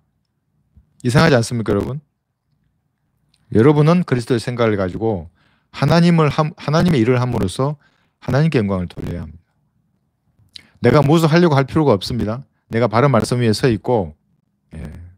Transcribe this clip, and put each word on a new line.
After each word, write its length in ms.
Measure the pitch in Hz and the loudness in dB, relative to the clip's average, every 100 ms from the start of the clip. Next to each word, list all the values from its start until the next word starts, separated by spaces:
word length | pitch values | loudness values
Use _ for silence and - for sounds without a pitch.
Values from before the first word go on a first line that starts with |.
| _ _ _ _ _ _ _ _ _ _ | _ _ _ _ _ _ _ _ _ _
이상하지 320 | 123 117 165 127 | 0 2 4 2
않습니까, 360 | 113 120 107 | 0 -6 -2
여러분? 280 | 101 - 143 - _ _ _ _ _ _ _ _ _ _ _ _ _ _ | -2 -2 -10 -14 _ _ _ _ _ _ _ _ _ _ _ _ _ _
여러분은 480 | 101 131 151 151 175 | 2 4 4 4 2
그리스도의 360 | 175 127 113 120 | 0 -4 -2 -4
생각을 360 | - 120 117 101 | -4 -2 0 0
가지고 540 | 95 95 110 98 78 _ _ _ _ | -2 -4 -4 -4 -10 _ _ _ _
하나님을 580 | - 147 165 170 165 151 | -4 0 4 4 4 2
함-, 240 | - 156 - | 0 -4 -6
하나님의 440 | - 156 175 147 | -2 0 2 2
일을 200 | 110 123 | 2 0
함으로써 560 | 123 120 92 - 139 151 _ _ _ _ | 0 -2 -4 -4 -6 -6 _ _ _ _
하나님께 380 | - 127 160 143 | -4 0 0 0
영광을 280 | 101 95 87 | -2 -4 -6
돌려야 360 | - 95 87 | -10 -10 -10
합니다. 200 | 82 78 _ _ _ _ _ _ _ _ _ _ _ - _ _ | -12 -18 _ _ _ _ _ _ _ _ _ _ _ -20 _ _
내가 220 | 117 143 | 2 2
무엇을 280 | 139 165 160 | 2 2 2
하려고 240 | 165 175 | 2 4
할 100 | 139 | 2
필요가 280 | 135 160 143 | 0 0 2
없습니다. 520 | 101 - 120 101 120 - _ _ | 0 -2 -6 -4 -6 -12 _ _
내가 180 | 110 117 | -2 0
바른 220 | 110 143 | 2 2
말씀 300 | 117 107 123 | 2 0 0
위에 120 | 117 | 0
서 160 | 104 135 | 0 0
있고, 480 | 107 - 120 82 76 _ _ _ _ _ | -2 -2 -2 -2 -12 _ _ _ _ _
예, 80 | 80 - - 87 | -16 -16 -16 -20